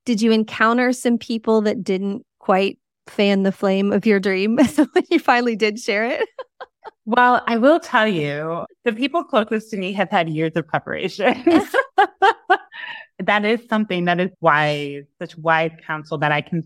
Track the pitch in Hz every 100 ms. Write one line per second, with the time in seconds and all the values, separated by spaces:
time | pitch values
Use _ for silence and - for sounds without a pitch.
0 | - 214 226 220 214 - 220 233 254 247
1 | 247 233 - 226 226 220 214 208 185 190
2 | 202 202 - _ - 190 196 - _ _
3 | - - 202 196 196 - 202 190 196 202
4 | 220 202 196 190 202 233 254 - 294 359
5 | - 339 - 240 240 214 214 214 - 208
6 | 233 311 - - - - - _ - -
7 | 214 240 247 240 - 233 254 330 - 240
8 | 214 175 147 147 160 165 - _ 240 220
9 | 269 330 339 240 208 220 220 202 185 202
10 | 180 202 165 156 160 165 156 147 - -
11 | 175 - 202 247 285 330 415 - - -
12 | 403 - 403 427 - 392 - - - -
13 | - - 196 208 208 233 - 220 214 180
14 | 175 175 185 - 165 147 151 147 143 143
15 | 143 - 175 170 160 160 165 160 - 156
16 | 151 156 147 147 151 170